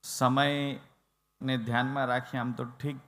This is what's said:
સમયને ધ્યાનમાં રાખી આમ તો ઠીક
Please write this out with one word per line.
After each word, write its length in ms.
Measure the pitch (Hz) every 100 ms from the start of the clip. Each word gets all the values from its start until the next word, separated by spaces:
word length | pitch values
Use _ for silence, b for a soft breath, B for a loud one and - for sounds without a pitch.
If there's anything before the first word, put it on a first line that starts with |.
| -
સમયને 1500 | - 127 135 143 143 139 135 - _ _ _ _ _ 131 127
ધ્યાનમાં 480 | 113 120 127 139 127
રાખી 320 | 123 127 127
આમ 140 | 123
તો 140 | 117 120
ઠીક 320 | - 143 135